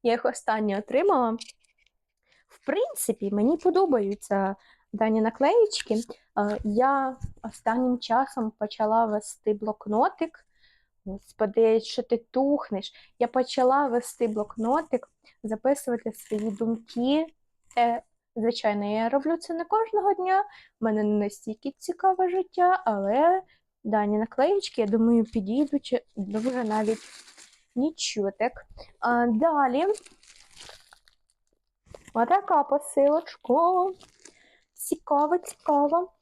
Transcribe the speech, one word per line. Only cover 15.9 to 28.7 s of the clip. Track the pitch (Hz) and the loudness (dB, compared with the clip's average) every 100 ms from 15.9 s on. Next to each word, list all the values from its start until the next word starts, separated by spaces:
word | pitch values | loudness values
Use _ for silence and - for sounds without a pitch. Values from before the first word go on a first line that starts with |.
| 233 226 | -4 -6
свої | - - 214 214 | -10 -8 -4 -4
думки. | 202 226 226 226 233 254 294 320 _ _ _ _ - | -4 -2 -4 -6 -2 0 0 0 _ _ _ _ 0
Е, | 240 240 _ _ _ - | 2 0 _ _ _ -2
звичайно, | 226 233 220 202 | -2 0 -2 0
я | 202 214 233 | -2 0 0
роблю | 277 302 339 | 0 0 -4
це | - | -4
не | 330 | -8
кожного | 339 440 453 415 392 | -2 0 0 0 0
дня, | 392 370 381 403 - - _ | 0 2 0 0 -12 -20 _
в | |
мене | 220 214 | -2 0
не | 208 208 | 0 0
настільки | 208 - - 220 277 - | -2 -6 -12 -10 -10 -10
цікаве | - 349 381 370 370 | -10 0 0 2 0
життя, | 370 370 - 359 370 | 0 -4 2 2 2
але | 240 208 196 240 330 381 370 _ _ _ 214 | 0 -2 0 2 4 2 -4 _ _ _ -2
дані | 214 208 214 | 0 2 0
наклеїчки, | 226 - 294 403 - - | -2 0 2 0 -2 -2
я | 214 | 0
думаю, | 226 226 233 | 2 4 4
підійдуть | 226 226 190 247 294 285 - 240 _ - | 2 -4 -2 -2 0 -2 -2 -6 _ -10
дуже | 196 214 240 254 | -6 -4 -4 -2
навіть | 226 214 214 220 - - - - - _ _ | -2 0 0 -4 -8 -20 -20 -20 -20 _ _
нічого | 240 294 - - 220 196 | -4 -4 -4 -6 -4 -4
так. | - 240 - - | -2 -4 -4 -20